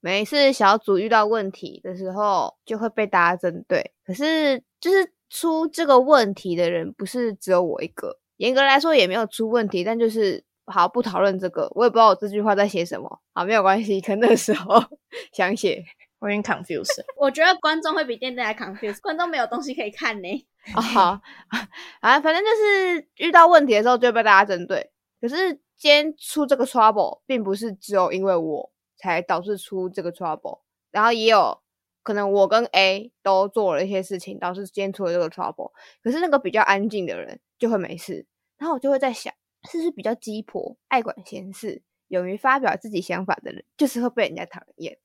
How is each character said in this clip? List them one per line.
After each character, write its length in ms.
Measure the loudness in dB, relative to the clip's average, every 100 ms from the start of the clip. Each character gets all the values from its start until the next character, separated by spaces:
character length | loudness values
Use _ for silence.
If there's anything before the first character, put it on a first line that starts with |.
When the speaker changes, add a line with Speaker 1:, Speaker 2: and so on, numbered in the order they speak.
Speaker 1:
每 220 | -2 -4
一 20 |
次 280 | -2 2 2
小 240 | 4 4 4
组 220 | 2 0
遇 100 | 4
到 180 | 2 2
问 260 | 0 -2
题 280 | -8 -16 -14
的 120 | -14 -10
时 140 | -10
候， 460 | -2 0 0 -2 _
就 120 | _ -6
会 120 | -6
被 180 | -4 0
大 240 | 4 2
家 60 | 2
针 280 | -4 -6 -4
对。 240 | -2 -2 _
可 80 | -12
是， 480 | -4 0 2 0 -2 _ _
就 100 | 0
是 220 | 2 0 _ _
出 340 | -6 -2 -2 -2
这 180 | -4 4
个 140 | 4
问 340 | 6 4 4
题 220 | -4 -6 -2
的 120 | -2
人 240 | -2 -6
不 120 | -10 -8
是 260 | -4 -6
只 180 | -6 0
有 100 | 2
我 180 | 2 -4
一 60 | -8
个， 320 | -10 -12 -12 _ _
严 140 | 0
格 80 | 2
来 180 | 4 4
说 120 | 4
也 140 | 4 4
没 80 |
有 100 | 0 -4
出 200 | -4 -2
问 200 | 0 0
题， 160 | -2
但 120 | -2 0
就 140 | 0
是， 320 | 2 -2 -2 _ _ -6
好， 220 | 0 0
不 120 | 0
讨 200 | -4 0
论 180 | 0 0
这 100 | -4
个， 200 | -4 -6 2
我 80 |
也 40 | 2
不 60 |
知 60 | 6
道 80 | 6
我 80 | 6
这 100 | 0
句 160 | -2
话 100 | 0
在 140 | 2 2
写 180 | 0
什 160 | -6 -8
么。 200 | -12 -18 _
好， 120 | -6
没 80 | 0
有 80 | 2
关 180 | 4 2
系， 160 | 0 -4
可 160 | -2 2
能 120 | 4
那 60 |
时 180 | 4 2
候 280 | -4 4 4 4 -12 _
<laughs> 240 | -18 -16
想 240 | -4 -2 0
写。 280 | -2 -4 -8 -20 _ _
Speaker 2:
我 100 | -6
有 40 |
点 100 | -4
confused。 600 | -4 -6 -4 -8 -6 -8 -8
Speaker 3:
<laughs> 80 | -2
我 140 | -2
觉 140 | 2
得 100 | 2 2
观 200 | 0 -2
众 140 | -2
会 100 | -4
比 120 | -4 -6
电 180 | -8
电 100 | -6
还 80 | -6
confused， 480 | -6 -10 -10 -10 -8
观 160 | -8 -4
众 120 | -4
没 80 | -2
有 80 | -4
东 160 | -6
西 100 | -8
可 120 | -8
以 60 | -10
看 280 | -6 -8 -6
呢。 280 | -8 -10 _ _ -8
Speaker 1:
哦， 60 | -6
好。 400 | -2 2 2 0 -10 -20 -10
<laughs> 500 | -10 -10 -18 -20 -4
啊， 200 | 2 4
反 140 | 4
正 80 | 0
就 80 | 2
是 560 | 2 2 2 2 -2 -6 _
遇 140 | 4
到 160 | 8 8
问 180 | 8
题 100 | 6
的 80 | 2
时 60 | 4
候 80 | 4
就 140 | 2
被 100 | 2
大 140 | 6 6
家 80 |
针 220 | 6 -2 -4
对。 240 | -6 -6 _ _ _
可 80 | -6
是 260 | -2 -2 -4 _ _
今 140 | 4
天 220 | 4 4 -6
出 280 | -10 -4
这 120 | 0 2
个 100 | 0
trouble， 560 | 4 4 4 -2 -4
并 180 | _ -4
不 120 | -2
是 180 | -4 -6
只 220 | -10 -4
有 180 | 0 0
因 100 | 0
为 140 | 0 0
我 360 | -2 -6 -10 _ _ _
才 240 | -6 -4
导 200 | -2 -4
致 180 | -4 -8
出 320 | -8 -8 -8
这 100 | -8
个 120 | -10
trouble， 480 | -8 -8 -8 -10 -16 _ _ _
然 100 | 0
后 100 | 0
也 160 | 2 4
有 320 | 4 4 -2 _ _ _ _
可 80 | -6
能 160 | -4 0
我 160 | 2 4
跟 180 | 2 2
A 440 | 2 2 0 -8 _
都 280 | 0 2 0
做 260 | 0 -2
了 100 | -2
一 60 | -2
些 100 | -4
事 160 | -4 -10
情， 220 | -10 -8
导 160 | -8
致 100 | -8 -12
今 120 | -6
天 120 | -6
出 120 | -4
了 80 | -4
这 60 | -2
个 100 | -2
trouble。 440 | -4 -8 -8 -14 _ -20 _
可 80 | -6
是 80 | -2
那 80 | 0
个 100 | 0
比 140 | 0
较 100 | 0
安 260 | 2 2 0
静 160 | -4
的 160 | -6 -8
人 200 | -12 -18 _ _
就 100 | -2
会 80 | -2
没 200 | -4 -12
事， 280 | -12 -14 -14 _ _ _
然 100 | -6
后 60 |
我 40 | -4
就 100 | 0
会 80 | 0
在 160 | 0
想， 220 | -4 -14 -18 _ _ -12
是 100 | -6
不 40 |
是 80 | -6
比 140 | -4
较 100 | -6
鸡 260 | -6 -8 -12
婆、 360 | -10 -12 -12 -16 _
爱 160 | -4
管 140 | -2 -12 -14
闲 260 | -16 -16
事、 300 | -14 -12 -14 _ _ _
勇 220 | -6 -4
于 80 | -4
发 240 | 0 0
表 160 | 0 -4
自 120 | -6
己 120 | -8
想 240 | -6 -6 -4
法 80 | -6
的 80 | -8
人， 140 | -16 -20 _
就 120 | -2
是 120 | -2
会 80 | -4
被 200 | -2 -4
人 80 | -4
家 100 | -14
讨 160 | -16 _ _
厌。 220 | -16 -16